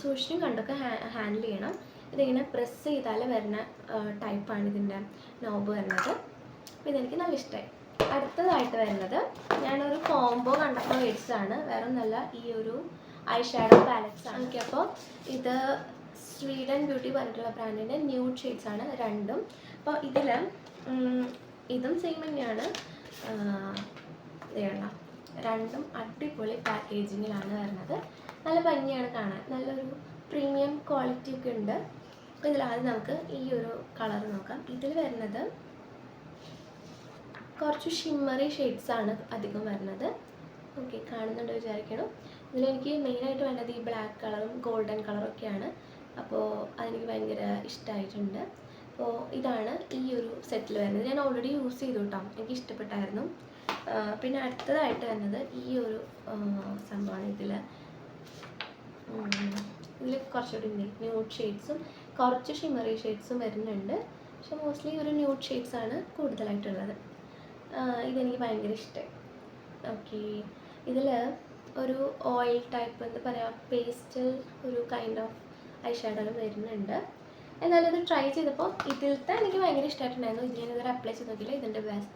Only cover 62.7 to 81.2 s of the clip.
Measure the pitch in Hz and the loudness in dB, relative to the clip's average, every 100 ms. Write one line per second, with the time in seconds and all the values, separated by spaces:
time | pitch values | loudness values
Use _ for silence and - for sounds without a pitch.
62.7 | 254 220 220 226 208 - 247 220 208 220 | 0 2 0 0 -4 -2 -2 0 -2 -2
63.7 | 202 196 349 466 - - - - 311 302 | -2 0 -2 -2 -10 -16 -14 -8 -2 0
64.7 | 285 302 311 302 302 285 269 - 254 240 | 0 -2 0 2 4 4 4 0 -2 -2
65.7 | 240 226 294 - - 285 220 208 202 202 | -2 -2 -2 -4 0 0 0 0 0 0
66.7 | 190 202 - - - - - - - - | -2 -4 -6 -10 -16 -16 -16 -16 -16 -8
67.7 | - 254 240 254 254 254 247 226 214 208 | -2 0 2 2 2 2 2 2 2 0
68.7 | 220 - - - - - - - - - | -2 -4 -8 -10 -12 -16 -16 -16 -16 -16
69.7 | - - 214 - 214 214 208 208 - - | -10 -6 -6 -6 -6 -4 -4 -6 -12 -16
70.7 | - - 254 269 240 247 - - - - | -10 0 4 6 4 2 -2 -10 -16 -10
71.7 | 269 262 262 277 - 254 247 247 240 240 | -2 0 2 0 0 2 4 6 4 2
72.7 | 240 226 - 233 233 254 233 226 226 - | -2 -2 -4 -6 -4 -2 0 -2 -4 0
73.7 | 247 240 240 - 254 254 262 - - 262 | 2 2 -4 -6 0 2 2 -4 -8 -2
74.7 | 247 240 240 226 220 220 - - - - | 0 0 0 0 -2 -2 -6 -14 -16 -16
75.7 | - 240 233 220 214 214 233 214 208 220 | -6 -2 0 0 0 0 0 -2 -2 -2
76.7 | 220 190 - - - - - - - 339 | -2 0 0 -2 -8 -16 -16 -14 2 8
77.7 | 339 339 339 349 302 277 302 302 277 370 | 10 10 6 6 6 6 4 2 2 0
78.7 | - 294 269 277 277 - 440 403 381 370 | 0 0 2 4 2 4 4 6 6 6
79.7 | 277 294 - 254 254 233 226 254 233 233 | 6 4 2 -2 0 0 0 0 -2 -2
80.7 | 240 247 247 - 226 | 0 0 0 -2 -4